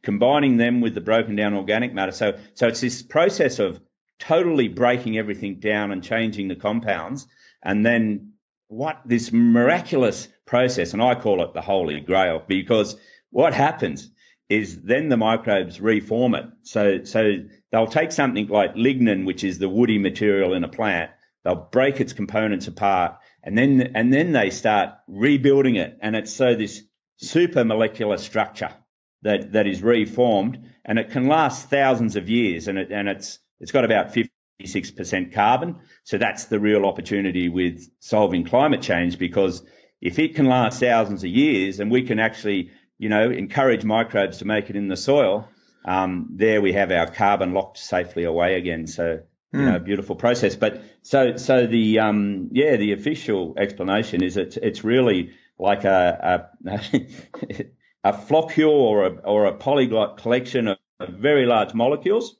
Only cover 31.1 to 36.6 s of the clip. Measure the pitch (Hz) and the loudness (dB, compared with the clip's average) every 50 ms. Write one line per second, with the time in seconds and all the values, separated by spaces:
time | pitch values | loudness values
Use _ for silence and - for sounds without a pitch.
31.1 | - 143 127 135 151 160 156 131 - - - - 143 139 139 135 131 113 117 110 | -4 0 2 2 4 4 2 0 -2 -6 -6 -2 0 2 4 4 2 2 0 -2
32.1 | 98 104 90 95 113 120 117 98 82 82 82 92 95 95 92 - 104 101 101 101 | -2 -4 -4 0 0 0 2 0 -2 -4 -6 -6 -4 -4 -6 -6 -6 -4 -4 -4
33.1 | 95 98 - - - _ _ _ _ _ - - - 135 123 107 110 98 - - | -6 -6 -10 -18 -18 _ _ _ _ _ -14 -2 0 0 2 4 2 2 0 0
34.1 | - 117 113 - _ _ _ _ _ _ 95 - - 101 87 - - - 92 - | -2 -4 -4 -4 _ _ _ _ _ _ -18 -8 -8 -8 -8 -8 -12 -12 -8 -6
35.1 | - 92 90 87 - 107 101 110 123 - - 175 85 - _ _ _ _ _ - | -4 -4 -4 -4 0 2 2 4 2 2 -2 -6 -10 -12 _ _ _ _ _ -6
36.1 | - 135 113 104 98 - - - 110 104 | -2 -2 -2 -2 -2 -6 -6 -4 -2 0